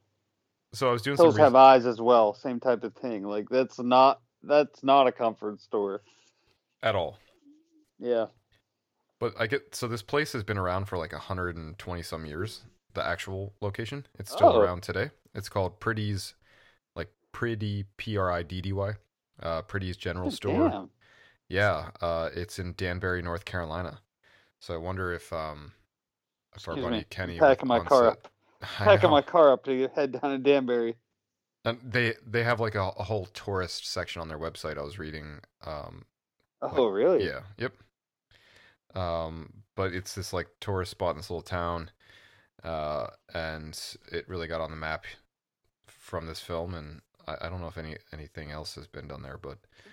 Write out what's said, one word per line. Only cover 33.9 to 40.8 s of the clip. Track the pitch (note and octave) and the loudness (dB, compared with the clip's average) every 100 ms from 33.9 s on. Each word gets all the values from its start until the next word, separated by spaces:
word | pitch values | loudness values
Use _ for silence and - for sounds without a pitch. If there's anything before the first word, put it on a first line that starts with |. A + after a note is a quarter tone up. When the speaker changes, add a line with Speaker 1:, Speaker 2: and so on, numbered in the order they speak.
| F#2 F2 F2+ | -6 -6 -8
Speaker 1:
on | D#2+ | -10
their | D#2 | -8
website | D#2+ - D#2 D2 | -8 -8 -8 -8
I | |
was | D2 G2 | -8 -10
reading. | D#2 D#2 D2+ D2 - _ | -10 -10 -14 -16 -20 _
Um, | - D2+ G1+ F2 - _ _ _ _ _ | -12 -12 -12 -16 -20 _ _ _ _ _
Speaker 2:
Oh, | B2+ C#3+ A#2 | -4 0 2
Speaker 1:
like, | |
Speaker 2:
really? | G2 D#3 D#3+ F2+ | 2 2 2 0
Speaker 1:
yeah. | C2+ - - | -6 -12 -10
Yep. | B2 - _ _ _ _ _ _ _ - - _ _ G2 | -10 -10 _ _ _ _ _ _ _ -20 -20 _ _ -6
Um, | F2 E2+ D#2+ D#2+ D#2 G2+ - - | -4 -2 -4 -8 -14 -20 -14 -6
but | F#2+ | -4
it's | F2+ F#2+ | -4 -8
this, | - F#2 | -10 -6
like, | F2+ E2+ _ | -6 -8 _
tourist | - F#2+ | -6 -4